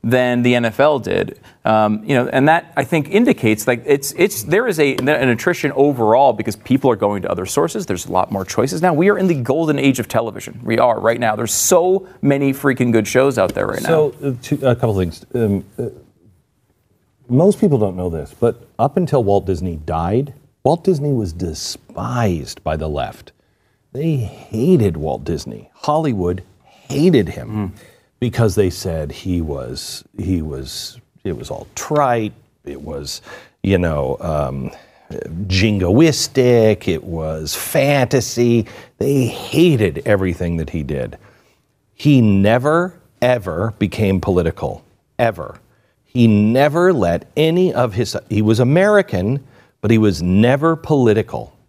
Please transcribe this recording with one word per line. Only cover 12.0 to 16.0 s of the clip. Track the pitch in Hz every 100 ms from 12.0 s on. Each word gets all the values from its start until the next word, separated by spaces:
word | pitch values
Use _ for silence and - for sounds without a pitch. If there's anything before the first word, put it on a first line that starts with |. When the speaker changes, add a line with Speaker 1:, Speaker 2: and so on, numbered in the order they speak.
| 190 -
Speaker 1:
many | 139 139 139
freaking | 135 143 127 123
good | 113 104
shows | 127 135 117
out | 92
there | - 98
right | -
now. | -
Speaker 2:
So, | 160 151 -
uh, | 143 123
two, | - 143 135
a |
couple | 120 117 98
things. | 90 - - 123
Um, | 110 98 - -
uh, | 120 -